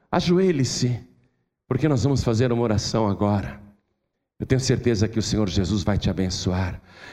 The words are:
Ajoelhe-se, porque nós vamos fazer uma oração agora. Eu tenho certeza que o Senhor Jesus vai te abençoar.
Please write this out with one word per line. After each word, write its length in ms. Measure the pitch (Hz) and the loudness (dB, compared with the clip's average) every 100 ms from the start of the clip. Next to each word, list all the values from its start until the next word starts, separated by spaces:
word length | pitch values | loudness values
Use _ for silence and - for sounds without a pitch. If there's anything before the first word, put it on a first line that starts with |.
| - | -4
Ajoelhe-se, 880 | - 175 180 190 147 127 - 123 120 - _ _ _ _ _ - | -2 2 4 4 2 0 0 -2 -2 -8 _ _ _ _ _ -4
porque 200 | 131 156 | 0 2
nós 160 | 131 | 2
vamos 200 | 143 131 | 2 0
fazer 280 | 127 110 127 | 0 2 2
uma 120 | 117 | 2
oração 440 | 120 104 - 113 107 | 0 0 0 0 0
agora. 540 | 98 104 101 - - - - _ _ _ _ _ - | 2 0 0 -2 -10 -18 -20 _ _ _ _ _ -8
Eu 60 | - | -2
tenho 160 | 131 | 0
certeza 460 | 131 120 123 107 107 | 2 0 2 0 0
que 120 | 110 | -2
o 20 | |
Senhor 240 | - 104 101 | -2 0 0
Jesus 340 | 98 87 104 | 0 0 0
vai 140 | 87 92 | 0 0
te 120 | - | 0
abençoar. 720 | 90 92 90 95 90 92 - - - - | -2 -2 -2 -2 -2 -4 -6 -16 -20 -20